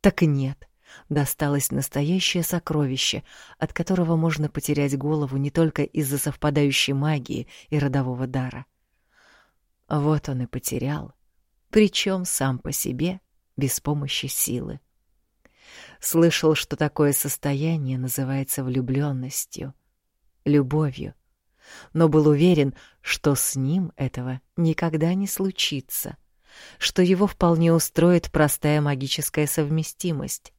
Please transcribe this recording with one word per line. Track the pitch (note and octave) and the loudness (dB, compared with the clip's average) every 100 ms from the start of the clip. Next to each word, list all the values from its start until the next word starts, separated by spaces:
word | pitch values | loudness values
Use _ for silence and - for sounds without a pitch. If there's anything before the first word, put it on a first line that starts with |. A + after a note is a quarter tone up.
Так | G3 - | 2 4
нет, | D#3+ C#3 C3+ C#3+ - _ _ - _ | 2 2 -2 -6 -18 _ _ -20 _
досталось | D3 C#3 - D3 C#3+ - | 0 0 0 0 0 -2
настоящее | C#3 C3+ C#3+ D3 F#3 - F3 | -4 -4 -2 0 0 0 -2
сокровище, | E3 F3 - D3+ C#3 C3 - - - - - - | -2 -4 -2 -2 0 -2 -4 -4 -10 -20 -20 -8
от | C#3+ | -6
которого | - E3 F#3 E3 | -4 -2 0 2
можно | E3 E3 D3 D3+ | 2 2 0 -4
потерять | - - D3 C#3+ C#3 | -4 -2 0 0 -2
голову | D3 D#3 C#3 C3+ | -2 -2 -2 -2
не | C#3 | -2
только | E3 D#3+ - | 2 2 0
из-за | C#3+ D#3 C#3 C#3 | -2 -2 -2 -2
совпадающей | D3 - D3+ D3 C#3+ C3+ - | -4 -2 0 2 2 2 0
магии | C#3 D3+ D3+ - - B2 - - | 0 0 -2 -4 -8 -8 -18 -4
и | D3+ | -2
родового | C#3+ C#3 B2+ B2 | 0 0 -2 -4
дара. | C3 C3+ B2+ A#2+ - _ _ _ _ _ _ _ _ _ _ _ _ | -4 -4 -4 -8 -16 _ _ _ _ _ _ _ _ _ _ _ _
Вот | D3+ D3 D3+ - | 0 2 0 -2
он | B2+ | -6
и | B2 | -6
потерял, | C3 - - C3+ D3 - _ _ _ _ _ _ | -8 -6 -4 -4 -6 -10 _ _ _ _ _ _
причем | G#3+ G3+ - G3+ F#3+ | 4 4 2 -2 -2
сам | F3+ - C3+ B2+ | -4 -2 -2 -2
по | - | -6
себе, | - - B2+ E3 F#3 _ _ _ - | -6 -6 -2 -4 -4 _ _ _ -4
без | C3+ - | -2 -2
помощи | - D3 C#3 - | -4 -4 -4 -6
силы. | C3+ - - A#2+ G#2+ C3+ _ _ _ _ _ _ _ _ - - - - | -6 -4 -4 -4 -6 -12 _ _ _ _ _ _ _ _ -20 -20 -20 -12
Слышал, | - E3 E3+ - D#3 | -2 4 4 4 2
что | D3+ - | 2 -2
такое | C#3+ D3+ - D3 | -4 -4 2 2
состояние | C#3 C#3+ - C#3+ C#3 D#3 E3 C3 C3 | 2 -4 -4 -4 -2 -2 -2 -2 -4
называется | B2+ B2+ C3 C3+ C3+ - | -4 -4 -4 -4 -4 -4
влюбленностью, | B2+ B2+ B2+ C3+ D3 C3 B2+ - - - C3+ - _ _ _ _ _ _ | -2 -2 0 -2 -2 -4 -6 -8 -10 -12 -14 -14 _ _ _ _ _ _
любовью, | - D3 C3 D3+ D3+ C3 C#3+ - _ _ _ _ - - - | 2 2 2 0 -2 -4 -12 -14 _ _ _ _ -20 -20 -6
но | D#3+ E3 | 2 4
был | D#3 D3+ | 6 6
уверен, | C#3+ F3 D#3+ C#3 - - _ | 6 6 4 2 -2 -20 _
что | - - D3+ | -6 -2 0
с | C3+ - | 0 -2
ним | C3+ C3 F3+ F3 | -2 -2 0 -2
этого | - C3+ - B2+ B2+ _ - | -4 -6 -4 -8 -10 _ 0
никогда | E3 D#3 E3 D#3 E3 | 0 2 0 0 0
не | F#3+ G3 | 0 -2
случится, | - G3 F#3 - C#3 - - - - _ _ _ - - - | -2 -4 -2 -4 -4 -8 -8 -8 -12 _ _ _ -20 -20 -6
что | - - | -2 2
его | F3+ F#3 G3+ | 4 4 2
вполне | - F3 E3 E3 | 2 2 6 6
устроит | E3 - - F3 F3 - | 4 2 4 4 4 2
простая | D#3 D3+ - D3+ D3+ | 2 2 2 0 2
магическая | D3 C#3 C3+ - - - D3 | 0 -2 -4 -4 -4 -2 0
совместимость. | - D3 D#3+ D#3 - F3+ D3 C#3 - - | 0 0 0 -2 -6 -4 -4 -6 -10 -14